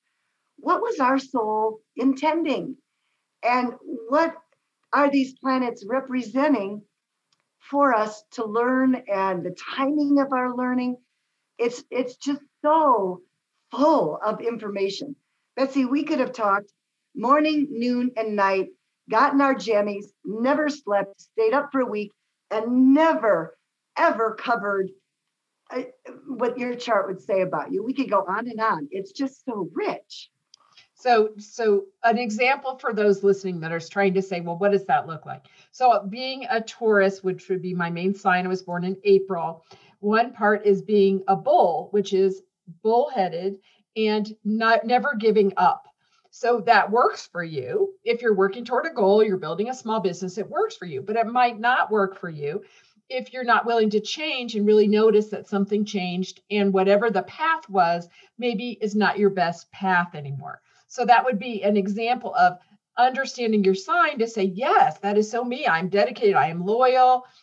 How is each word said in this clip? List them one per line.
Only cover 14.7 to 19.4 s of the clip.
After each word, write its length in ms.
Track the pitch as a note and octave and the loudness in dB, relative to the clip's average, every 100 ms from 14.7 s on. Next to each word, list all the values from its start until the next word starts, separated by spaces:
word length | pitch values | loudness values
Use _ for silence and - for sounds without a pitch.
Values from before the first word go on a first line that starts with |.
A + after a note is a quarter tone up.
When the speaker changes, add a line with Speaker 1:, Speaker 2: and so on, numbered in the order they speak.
| G3+ G3 - C#4 - _ _ _ - | -4 -4 -4 -10 -14 _ _ _ -4
Speaker 1:
Betsy, 300 | C4+ C4+ B3 | -2 0 0
we 180 | C#4+ | 0
could 140 | - D4 | 0 -2
have 140 | B3 | -2
talked 400 | - G#3 G3 G3+ _ _ _ _ | -2 0 0 -2 _ _ _ _
morning, 540 | - A#3 D4 D#4 D4+ C#4 | -6 2 2 4 0 -2
noon, 400 | A3+ A#3+ B3 B3 A#3 | -2 -2 0 -2 -2
and 200 | A3 G#3 | -2 0
night, 320 | G3 F#3+ F#3 - _ _ - | 2 0 -2 -10 _ _ -2
gotten 320 | G#3+ C#4+ C#4 | 2 2 4